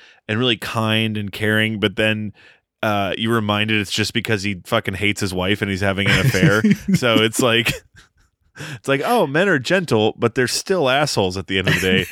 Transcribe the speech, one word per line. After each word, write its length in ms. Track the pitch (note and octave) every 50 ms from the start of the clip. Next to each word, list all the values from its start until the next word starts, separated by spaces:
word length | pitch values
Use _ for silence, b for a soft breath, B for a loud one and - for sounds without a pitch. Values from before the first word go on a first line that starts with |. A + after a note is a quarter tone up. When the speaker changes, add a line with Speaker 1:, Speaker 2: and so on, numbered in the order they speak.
| B B B B B -
Speaker 1:
and 100 | G#2+ A2
really 200 | B2+ B2+ A2+ F#2+
kind 600 | - - - A2+ A2 A2 A2 A2 A2+ A2 G#2+ G#2+
and 140 | G2+ G2
caring, 480 | - - G#2+ G#2+ G#2+ G#2+ A2 A2 A2 G2+
but 160 | G#2+ G#2 F#2
then, 380 | - A2 A2 G#2+ G#2+ G#2+ G2+ b b b b b b b _ _ _ A2
uh, 320 | A2 G#2 G2+ G2 F#2+ D#2+ -
you're 160 | A2 A2 A#2
reminded 480 | A#2 G#2+ G#2 G#2 G#2 G#2+ G#2+ A2 G#2+
it's 100 | G2+ -
just 220 | - - G#2+ - -
because 300 | A#2 - - A2+ G2+ F#2
he 180 | G#2 G2+ F2 -
fucking 280 | - A#2+ A2+ - - F#2+
hates 280 | E2+ G#2+ G2+ G2+ -
his 120 | G#2+ F#2+ F2+
wife 280 | F2+ F2+ F#2+ G#2 -
and 100 | A2 G2+
he's 100 | G2 F#2
having 260 | G2+ G2 F#2+ F#2+ G2 G2+
an 120 | B2+ F3 F#3
affair. 360 | C3+ - F#2 - D#3+ G2+ A2 G#3+ G#3+ F#3+ -
Speaker 2:
<laughs> 160 | - - F#3+
Speaker 1:
So 200 | - B2+ A#2+ A2+
it's 260 | G#2+ A2 A2+ A2+ -
like, 320 | C3 A#2+ A2+ A#2 A#2 - - - - _ _ - - _ _ _ _ _ _ _ _ _ B B D3+ D#3 C#3+
it's 120 | A#2 - C#3
like, 140 | C#3 C#3 C3+
oh, 220 | D#3+ B3 A#3 F3
men 240 | C#3 C3+ D#3 G3 G3+
are 80 | E3+ C#3
gentle, 560 | A#2+ - E3+ G3 F3 - B2 A2 G#2+ A2 - -
but 160 | A#2+ A#2 -
they're 120 | C3 B2 A#2
still 400 | - - - - F#3+ F3+ D3 B2+
assholes 500 | B2+ C#3+ D3+ C#3 - A#2+ G2+ F#2 F2+ F#2+
at 100 | F2+ -
the 100 | F#2+ F#2+
end 100 | F2+ -
of 40 | -
the 80 | F2+
day, 240 | F#2+ F#2 F#2 F#2+ F#2 -